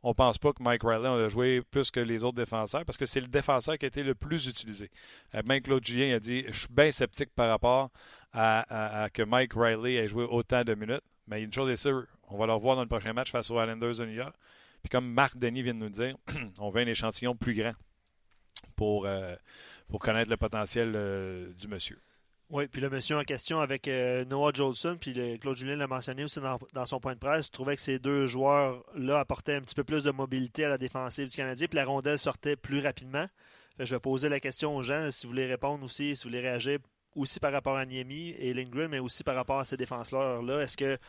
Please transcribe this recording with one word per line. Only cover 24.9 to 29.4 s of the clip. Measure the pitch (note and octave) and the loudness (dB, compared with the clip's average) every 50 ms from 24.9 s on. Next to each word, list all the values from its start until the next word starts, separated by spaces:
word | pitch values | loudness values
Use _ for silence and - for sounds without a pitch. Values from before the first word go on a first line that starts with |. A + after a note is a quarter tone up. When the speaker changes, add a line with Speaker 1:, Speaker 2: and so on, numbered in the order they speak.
| F3 E3+ | -4 -4
Speaker 2:
puis | - C#3+ B2+ | -6 -6 -4
le, | B2 B2 A#2+ A#2 | -4 -4 -4 -4
Claude | A2+ - C#3 C3 | -4 -4 -4 -4
Julien | A#2+ B2+ C3+ C#3+ | -4 -4 -4 -4
l'a | D3 C#3+ | -2 -2
mentionné | C3 C3 C3 B2 - C3 C3+ D3 | -2 -2 -4 -4 -6 -6 -6 -6
aussi | D3 - D3+ | -6 -4 -4
dans, | C#3 C3 C3 B2 C3 - - | -4 -2 -4 -4 -6 -8 -6
dans | C3 B2+ | -6 -4
son | A#2+ D3+ B2+ | -4 -4 -4
point | - C3+ C3 | -4 -6 -6
de | A2+ | -4
presse, | C3 C#3 D3 D#3+ D3 - | 0 0 2 2 0 -2
trouvait | - - C3 C3+ C#3+ | -6 -6 -2 -2 -2
que | - - | -2 -2
ces | - C3+ B2+ | -2 -2 0
deux | B2 C3+ C#3+ C#3 C3+ | 0 2 2 2 2
joueurs-là | B2+ A#2 B2+ C3+ C#3 C#3+ C#3+ C#3+ C3+ B2+ B2 A#2 - - D3+ B2+ C3 C#3+ D3 | 2 2 2 4 6 6 6 4 2 0 -4 -10 -12 -8 -4 0 2 2 2
apportaient | C3+ - C3+ - | 2 0 -2 -4